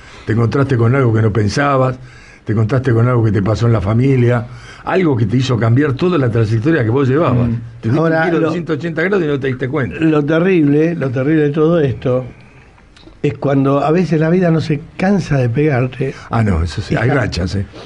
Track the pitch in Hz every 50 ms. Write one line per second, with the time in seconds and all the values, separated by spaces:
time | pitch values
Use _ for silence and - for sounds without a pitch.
0 | - - - - - - 107 117 117 107 - 143 131 139 135 113 117 113 131 139
1 | 127 117 110 107 113 107 95 117 104 101 - 147 143 143 135 131 131 131 123 -
2 | - - - - - - - - - - 107 113 113 107 139 123 - 135 117 113
3 | 117 127 127 120 110 110 95 104 92 110 107 101 117 117 113 104 90 98 104 117
4 | 131 139 135 127 120 120 123 117 117 - - - - - - - - - 160 190
5 | 185 151 131 110 117 92 113 135 123 131 123 104 117 113 117 139 151 143 123 -
6 | 175 180 180 151 131 117 104 117 110 101 113 113 107 160 165 143 113 107 - -
7 | 139 123 131 156 175 135 127 123 120 120 117 117 - - - - - 113 131 151
8 | 165 165 160 160 165 175 170 156 160 156 165 175 160 165 156 131 165 170 156 160
9 | 165 190 208 190 160 147 143 131 139 135 123 127 135 123 147 151 123 - - -
10 | 160 160 156 151 143 143 160 165 175 190 185 165 147 143 143 151 160 170 170 165
11 | 135 135 117 135 127 147 160 156 147 143 143 160 151 165 175 170 143 131 113 -
12 | - 131 123 127 127 117 - - - - - - - - - - - - - -
13 | - - - - - - - - - 135 143 139 135 139 139 143 139 147 160 185
14 | 180 160 170 151 160 160 175 190 180 170 165 156 - - 151 151 - - - -
15 | 180 190 208 180 - - 147 135 123 117 117 143 151 156 135 120 131 127 - 127
16 | 139 135 - - - - - 117 110 104 90 82 85 80 - - - - - -
17 | 113 127 135 131 107 87 - 85 92 92 95 98 101 - - - -